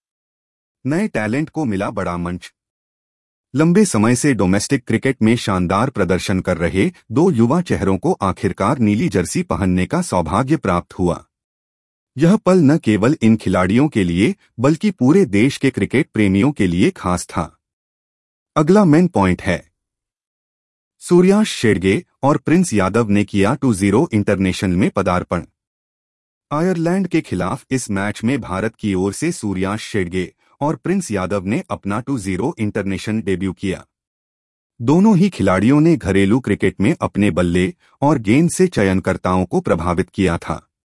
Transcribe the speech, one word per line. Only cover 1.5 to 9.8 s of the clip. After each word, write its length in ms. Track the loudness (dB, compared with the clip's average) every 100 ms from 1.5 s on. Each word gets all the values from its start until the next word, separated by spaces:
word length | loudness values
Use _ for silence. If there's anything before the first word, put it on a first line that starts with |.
| -4 -4
मिला 240 | -2 -4
बड़ा 260 | -4 -6 -4
मंच। 340 | -6 -8 -12 _ _ _ _ _ _ _ _ _ _
लंबे 300 | 0 4 4 4
समय 300 | 2 2 2
से 180 | 2
domestic 520 | 2 2 0 0 -4 -2
cricket 360 | -2 -2 0
में 140 | 0 0
शानदार 540 | 0 -2 0 0 -2
प्रदर्शन 500 | -2 0 -2 -2 -4
कर 180 | -2 -2
रहे 320 | -2 0 -2 -4 -6
दो 180 | 0 2
युवा 300 | 2 2 2
चेहरों 360 | -2 -2 -2 -2
को 160 | -2 -2
आखिरकार 580 | -2 -2 -4 -2 -2 0
नीली 300 | 0 0 0
जर्सी 340 | -2 -2 -4
पहनने 420 | -4 -4 -2 -2